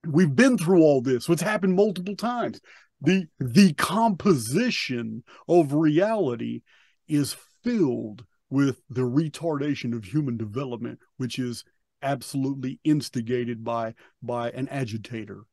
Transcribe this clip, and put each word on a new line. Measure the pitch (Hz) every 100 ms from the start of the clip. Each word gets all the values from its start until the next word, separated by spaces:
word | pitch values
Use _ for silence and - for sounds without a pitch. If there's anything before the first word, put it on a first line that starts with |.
| -
We've | 147 180
been | 131 262 247
through | 165 185
all | 156 139
this. | 123 123
So | 135
it's | 165
happened | 165 160 185
multiple | 185 214 180 180 202
times. | 226 247 135 - _ - _ _
The, | 139 190 170 _
the | 131 123 196
composition | 147 - 190 226 180 214 151 110 156 247 - - 123 113 110 - - -
of | 170 147
reality | 147 160 151 202 220 151 117 117 117 _ _ _ _ _
is | 147 139 - _ _
filled | 240 240 151 120 117 101 - _ _
with | 135 139 123 _
the | 123
retardation | 127 131 160 - 165 143 147 139 127
of | 117
human | 95 147 143 117
development, | 107 110 139 117 117 - _ _
which | 127 -
is | 123 113 - _ _ _
absolutely | 139 135 - 139 135 139 131 120
instigated | 156 151 - 127 113 123 120 117
by, | 113 117 113 113 _ _
by | 117 120 120
an | 123 139
agitator. | 139 127 110 98 117 101 98 104